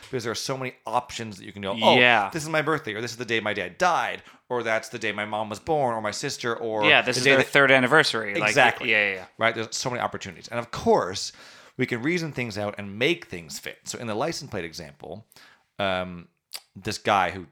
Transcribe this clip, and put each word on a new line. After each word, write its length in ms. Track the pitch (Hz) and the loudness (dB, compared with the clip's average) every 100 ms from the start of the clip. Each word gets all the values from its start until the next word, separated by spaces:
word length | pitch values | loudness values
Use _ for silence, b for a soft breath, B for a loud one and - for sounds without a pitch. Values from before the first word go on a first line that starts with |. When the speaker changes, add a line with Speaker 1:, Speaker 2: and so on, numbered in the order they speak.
| B | B
Speaker 1:
because 140 | 127 | -6
there 80 | 113 | -4
are 20 | |
so 240 | 107 - 131 | -6 -6 -6
many 140 | 127 - | -8 -10
options 520 | - 117 - - 113 104 | -4 -4 -4 -8 -10 -12
that 60 | |
you 80 | 110 | -14
can 100 | 101 | -8
go, 160 | 95 117 | -6 2
"Oh, 160 | 220 139 | 6 8
Speaker 2:
Yeah. 320 | 123 113 98 | 8 6 2
Speaker 1:
this 100 | 160 | -4
is 60 | 151 | -2
my 120 | 160 | 0
birthday," 340 | 147 156 - | 2 -2 -2
or 60 | 104 | -6
"This 120 | 117 | -8
is 60 | 113 | -8
the 60 | |
day 140 | 113 113 | -2 0
my 160 | 104 | 0
dad 240 | 101 90 87 | -2 -4 -2
died," 460 | 180 156 110 87 b b - | 0 0 -2 -6 b b -8
or 160 | 123 | -4
"That's 240 | 113 110 - | 0 -2 -2
the 100 | 117 | -6
day 140 | 107 | -4
my 140 | 104 104 | -4 -4
mom 220 | 107 110 | -4 -4
was 120 | 107 | -8
born," 340 | - 156 127 | -2 0 0
or 60 | 113 | -2
"My 100 | 107 | -4
sister," 460 | 101 143 - 123 113 | -4 -6 -4 -4 -4
or 280 | 117 110 107 | -2 2 4
Speaker 2:
Yeah, 160 | 135 | 6
this 120 | 117 | 4
Speaker 1:
"The 60 | 123 | 2
Speaker 2:
is 40 | |
Speaker 1:
day 60 | 131 | 4
Speaker 2:
their 80 | 135 | 4
Speaker 1:
that" 80 | - | 4
Speaker 2:
third 200 | 147 135 | 4 6
anniversary. 640 | 135 123 156 139 113 107 | 6 6 4 4 0 -4
Like, 140 | 101 107 | 0 2
Speaker 1:
Exactly. 420 | 120 120 - 123 | 6 4 4 0
Speaker 2:
yeah, 200 | 110 101 | 2 2
yeah, 40 | |
yeah. 100 | 95 90 - | -2 -8 0
Speaker 1:
Right? 160 | 113 | 0
There's 220 | 113 110 - | 0 -4 -6
so 140 | 131 | -6
many 120 | 120 | -2
opportunities. 460 | 101 101 98 80 - | -4 -4 -12 -14 -10
And 100 | 117 | -8
of 140 | 117 | -8
course, 580 | - 226 202 92 101 - B B B B - | -4 2 2 2 -4 -8 B B B B -4
we 100 | 127 | -2
can 160 | 120 | -2
reason 300 | 135 175 160 | -2 -2 -4
things 260 | 139 120 98 | -6 -6 -4
out 160 | 104 101 | -6 -6
and 200 | 101 101 | -10 -2
make 280 | 139 175 - | -2 -2 -6
things 340 | 90 80 69 | -14 -12 -14
fit. 180 | - - | -14 -14
So 160 | - - | -12 -10
in 80 | 117 | -6
the 60 | 107 | -6
license 340 | 147 156 135 | -6 -8 -10
plate 140 | 101 | -10
example, 600 | 85 80 76 71 - 95 - b b b b - | -10 -12 -16 -16 -16 -16 -18 b b b b -4
um, 480 | 98 92 92 87 85 _ _ - - | -2 -2 -4 -10 -18 _ _ -18 -16
this 240 | 101 107 98 | -10 -8 -4
guy 320 | - 101 90 | 2 4 2
who 160 | 92 85 | -2 -12